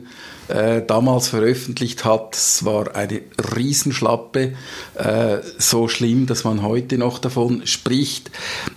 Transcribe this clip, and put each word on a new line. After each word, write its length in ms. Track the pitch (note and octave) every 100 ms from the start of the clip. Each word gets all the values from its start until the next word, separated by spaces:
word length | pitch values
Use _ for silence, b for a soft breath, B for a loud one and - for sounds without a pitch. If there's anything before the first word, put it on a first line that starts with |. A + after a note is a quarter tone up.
| B B B B -
äh, 320 | G#2+ A2 A2+ A2+
damals 440 | A2 B2+ B2+ B2+
veröffentlicht 760 | A2+ A2+ B2+ - B2+ A#2+ - A2+
hat. 300 | A2 - -
Es 280 | - -
war 320 | G#2+ G#2+ G#2+ G2+
eine 260 | G2+ G#2 - - A#2+ B2+
Riesenschlappe, 1000 | C3+ C#3+ D3 B2+ A#2 A#2 - C3 C3 C3 B B B -
äh, 420 | - A2 A#2 G2+ - -
so 300 | - A#2 A#2
schlimm, 400 | - A#2+ B2 B2+
dass 160 | G#2+
man 180 | A2+ A2
heute 380 | G#2 A#2 B2+ B2+
noch 180 | A#2+ A#2+
davon 480 | B2+ B2+ A#2+ A#2+ -
spricht. 640 | - B2 B2+ C#3 - - B B B B